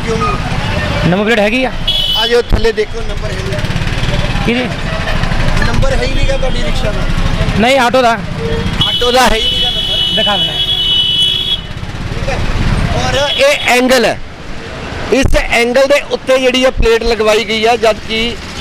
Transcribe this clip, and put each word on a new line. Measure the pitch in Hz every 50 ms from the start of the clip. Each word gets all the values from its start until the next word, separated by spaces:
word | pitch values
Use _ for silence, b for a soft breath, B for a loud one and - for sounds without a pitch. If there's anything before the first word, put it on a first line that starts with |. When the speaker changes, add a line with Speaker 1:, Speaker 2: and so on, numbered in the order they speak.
| -
Speaker 1:
ਕਿਉਂ | - - -
ਨਹੀਂ | 440 1077
ਹੈ? | - - - - - - - - - - - - - - - 165
Speaker 2:
ਨੰਬਰ | 175 196 214
ਪਲੇਟ | 208 233 220
ਹੈਗੀ | 202 214 226 254 254
ਆ। | 240 - - - - - - - - -
Speaker 1:
ਆ | - 226
ਜਾਓ | 233 240 240 233
ਥੱਲੇ | - - - 226 233 214
ਦੇਖੋ, | 214 214 - - 233
ਨੰਬਰ | 226 208 208 208 214 214
ਹੈ | 196
ਨਹੀਂ। | 196 - - 202 - - - - - - - - - - - - - - - - - -
Speaker 2:
ਕਿਹਦੀ? | - 233 254 247 202 - - - - - - - - - - - - - - - - - - -
Speaker 1:
ਨੰਬਰ | - - - - 269 269
ਹੈ | 226 247
ਹੀ | 262 277
ਨਹੀਂਗਾ | 285 277 269 277
ਤੁਹਾਡੀ | 269 269 - - - 311
ਰਿਕਸ਼ਾ | 302 - - - - -
ਦਾ। | 208 - - - - - - - - - - - -
Speaker 2:
ਨਹੀਂ, | 214 247 269 269
ਆਟੋ | 240 247 247 262 254
ਦਾ। | 226 233 202 185 - - - 226 226 226 226 - - - - - -
Speaker 1:
ਆਟੋ | - - 240 240 240
ਦਾ | 254
ਹੈ | 247 220 214
ਹੀ | 220 220 -
ਨਹੀਂਗਾ | - - - -
ਨੰਬਰ। | - - - - - - - - -
Speaker 2:
ਦਿਖਾ | 220 214 214 202
ਦਿੰਦਾ। | 190 180 170 147 151 151 147 151 151 - - - - - - - - - - - - - - - - - - - - - - - - - - -
Speaker 1:
ਠੀਕ | - - -
ਹੈ। | 247 - - - - - - - - - - - -
ਔਰ | - - - - 269 285 285 262
ਇਹ | - 269 285 285 - -
ਐਂਗਲ | 226 240 247 254 247 262 254 220
ਹੈ, | 175 120 - - - - - - - - - - - - - - - - - - - -
ਇਸ | 262 - - -
ਐਂਗਲ | 294 - - - 226 240 240 247 269 269
ਦੇ | 269 285 285 - -
ਉੱਤੇ | 247 - - - 254 262
ਜਿਹੜੀ | 262 254 247 254 254
ਇਹ | 262
ਪਲੇਟ | - - 233 226 233 220 220
ਲਗਵਾਈ | 233 233 202 226 220 214 220 226
ਗਈ | 196 226 220 220
ਆ, | 226 240
ਜਦ | 226 214 220 214 202 - -
ਕਿ | 220 220 226 240 - 262 - - - -